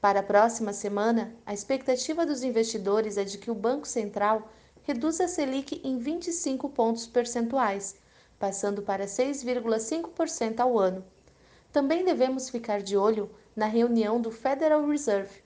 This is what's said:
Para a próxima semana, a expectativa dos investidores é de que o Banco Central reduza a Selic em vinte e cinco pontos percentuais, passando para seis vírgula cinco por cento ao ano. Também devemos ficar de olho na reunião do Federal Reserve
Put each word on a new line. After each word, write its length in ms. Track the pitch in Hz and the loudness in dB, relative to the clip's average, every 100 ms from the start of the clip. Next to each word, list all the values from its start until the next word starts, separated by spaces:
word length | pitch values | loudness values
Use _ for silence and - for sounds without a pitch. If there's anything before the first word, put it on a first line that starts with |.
Para 200 | 202 196 | 4 2
a 40 | |
próxima 500 | 196 202 226 233 214 | 4 6 6 2 -6
semana, 600 | 202 202 202 214 233 226 - - | -4 -4 0 2 2 0 -10 -10
a 80 | |
expectativa 720 | 208 - 269 262 254 - 320 330 | -10 -2 -4 0 -2 0 -2 0
dos 160 | 277 | 0
investidores 720 | 254 226 226 214 190 208 214 202 | 0 0 0 -2 0 2 2 -2
é 80 | |
de 140 | 196 202 | -4 -4
que 120 | - | -6
o 40 | |
Banco 340 | 220 220 269 294 | -2 0 -2 -4
Central 600 | - 208 202 202 220 220 - _ - | -4 -4 0 0 0 -2 -20 _ -16
reduza 420 | - 233 302 320 | -4 -2 -2 0
a 40 | 370 | 0
Selic 520 | 349 277 269 269 - | 0 -2 -2 -4 -8
em 140 | 269 262 | -4 -4
vinte 300 | 240 330 349 | -2 -4 -4
e 60 | |
cinco 360 | 339 - 262 277 | -6 -4 -4 -4
pontos 380 | - 226 226 - | 0 0 0 -2
percentuais, 880 | 247 233 240 233 269 233 196 196 - _ _ _ _ | -2 -2 -2 -2 0 0 -2 -8 -14 _ _ _ _
passando 440 | 202 190 208 202 | -4 -2 -4 -4
para 260 | 202 196 196 | -4 -4 -4
seis 340 | 196 262 277 | -2 -2 -2
vírgula 360 | 240 247 226 220 | -4 -2 0 -2
cinco 320 | 226 320 339 | 0 -4 -6
por 180 | - 320 | -4 -4
cento 320 | - 226 220 | -2 -4 2
ao 180 | 247 233 | 2 4
ano. 240 | 190 185 190 _ _ _ _ - _ | 2 0 -10 _ _ _ _ -20 _
Também 320 | 302 277 330 | 0 2 2
devemos 460 | 370 262 254 262 262 | 2 2 2 0 -4
ficar 320 | 233 233 208 | -8 -2 -4
de 160 | 196 196 | 2 4
olho 320 | 202 220 202 - - - | 4 2 -2 -10 -16 -2
na 80 | |
reunião 560 | 214 226 240 233 214 233 | 0 2 4 4 2 0
do 100 | 226 | -2
Federal 560 | 226 262 277 311 302 294 | -2 -2 2 4 4 4
Reserve 560 | 294 285 202 196 - | 0 2 0 -2 -12